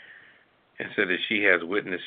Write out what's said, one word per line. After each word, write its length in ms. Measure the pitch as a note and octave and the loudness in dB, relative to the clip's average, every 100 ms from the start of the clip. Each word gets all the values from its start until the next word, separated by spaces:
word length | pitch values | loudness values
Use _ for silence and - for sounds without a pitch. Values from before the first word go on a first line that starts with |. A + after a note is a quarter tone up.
| - - - - _ _ _ - | -20 -20 -20 -20 _ _ _ -10
and 100 | G2 | -6
said 140 | - F#2+ | -2 0
that 100 | F2 - | 0 -2
she 140 | G#2+ | 2
has 180 | G2+ F2 | 4 4
witnessed 400 | E2 G2+ F#2+ F2 | 2 -2 -2 -6